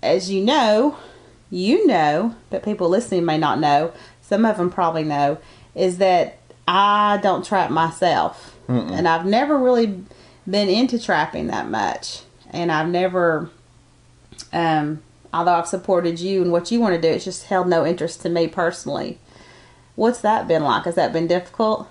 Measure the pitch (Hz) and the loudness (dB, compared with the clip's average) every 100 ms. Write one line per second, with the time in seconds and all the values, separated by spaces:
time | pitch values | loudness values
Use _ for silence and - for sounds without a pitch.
0 | - 175 185 196 202 302 226 214 285 - | 0 0 0 -2 2 2 4 4 2 -2
1 | - - - - - 180 190 339 392 190 | -18 -20 -20 -20 -12 -4 0 4 4 4
2 | 151 151 226 226 - 202 - 208 175 185 | 2 2 -2 -6 -8 -6 -4 -2 0 0
3 | 233 185 170 156 151 135 151 143 160 - | 0 -2 0 0 0 0 2 2 0 -8
4 | - - - 202 226 208 175 175 170 160 | -20 -20 -4 0 2 2 -2 0 -2 0
5 | 156 143 143 160 - - - - 185 180 | -4 0 0 -2 -10 -20 -18 -2 -2 2
6 | 190 180 - - _ - - 180 202 208 | 2 4 0 -6 _ -8 0 2 4 4
7 | 208 202 196 170 180 196 175 156 165 - | 2 2 0 0 0 0 0 0 -2 0
8 | 180 127 80 - - - - 123 80 - | 0 2 -2 -6 -20 -18 -2 -2 -2 -2
9 | 170 165 180 214 285 294 254 247 226 185 | 0 0 2 0 2 2 4 2 2 -2
10 | 190 - - - - 202 202 202 254 233 | -12 -20 -20 -18 -4 -2 2 2 2 -2
11 | - 170 - - - 107 - 107 95 - | 0 0 0 -4 -6 -6 -4 -2 -2 -4
12 | - - - - - - 170 156 160 175 | -10 -14 -18 -20 -14 -6 -2 0 0 0
13 | 185 180 170 156 165 - _ _ _ _ | 0 0 0 0 -6 -16 _ _ _ _
14 | _ _ _ - - 160 165 156 147 151 | _ _ _ -20 -8 -2 0 0 -2 -6
15 | - _ - 165 175 175 170 190 180 180 | -12 _ -8 -2 2 2 0 -6 0 0
16 | 175 170 180 190 180 170 170 233 226 170 | 0 -4 -2 0 2 0 0 0 2 2
17 | 165 151 - - - 190 180 170 156 175 | 0 0 -4 -12 -2 -2 2 2 2 -2
18 | 165 - 175 170 165 175 170 180 - 143 | -4 -6 -4 -2 -2 0 -2 -2 -8 -8
19 | 156 - - - - - - - _ - | -8 -12 -20 -20 -20 -20 -20 -20 _ 0
20 | 220 240 208 220 139 160 143 113 170 175 | 0 2 0 0 0 0 2 0 0 0
21 | 143 165 170 175 180 - 220 214 - | 0 0 0 -2 -2 -2 -2 -2 -6